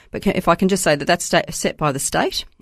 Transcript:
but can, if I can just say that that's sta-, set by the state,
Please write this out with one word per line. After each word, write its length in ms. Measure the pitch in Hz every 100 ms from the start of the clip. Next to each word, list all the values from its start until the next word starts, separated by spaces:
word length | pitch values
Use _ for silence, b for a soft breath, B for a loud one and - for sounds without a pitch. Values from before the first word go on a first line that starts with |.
| B
but 120 | -
can, 100 | 202 -
if 140 | -
I 60 | 170
can 120 | 190
just 160 | 196
say 120 | 170 147
that 100 | 147
that's 180 | 175
sta-, 260 | - 170 -
set 260 | - - -
by 160 | 151
the 60 | 135
state, 440 | - 165 381 - - _